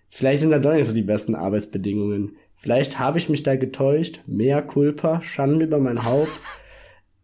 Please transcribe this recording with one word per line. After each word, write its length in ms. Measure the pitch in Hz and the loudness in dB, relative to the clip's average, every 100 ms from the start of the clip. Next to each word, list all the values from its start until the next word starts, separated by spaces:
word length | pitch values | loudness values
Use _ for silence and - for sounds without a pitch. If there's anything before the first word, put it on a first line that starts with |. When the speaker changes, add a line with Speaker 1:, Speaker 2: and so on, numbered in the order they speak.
| _ | _
Speaker 1:
vielleicht 320 | - 131 139 | -2 2 2
sind 100 | 160 | 4
da 80 | 147 | 4
doch 140 | 139 | 4
nicht 120 | 160 110 | 2 2
so 80 | |
die 80 | 110 | 0
besten 320 | 98 104 - 104 | 0 0 0 -2
Arbeitsbedingungen. 1000 | 95 104 107 98 98 104 104 101 101 - _ _ | 0 -2 -2 -6 -2 -2 -2 -2 -4 -8 _ _
Vielleicht 420 | 120 123 139 - | 0 0 0 -2
habe 180 | 131 165 | -2 0
ich 120 | 170 | 0
mich 140 | 143 | -2
da 120 | 139 135 | 0 0
getäuscht. 640 | 131 - 135 151 170 - - | -2 0 2 2 0 -8 -6
Mea 320 | 101 127 147 | 0 2 0
culpa, 600 | 143 143 147 147 165 165 | 0 2 2 2 -2 -2
Schande 420 | - - 139 156 | -4 -2 0 2
über 160 | 160 151 | 2 2
mein 240 | 131 117 | 0 0
Haupt. 240 | 117 135 156 | 0 0 0
Speaker 2:
<laughs> 140 | - - - - - - - _ _ | -4 -14 -18 -20 -20 -20 -20 _ _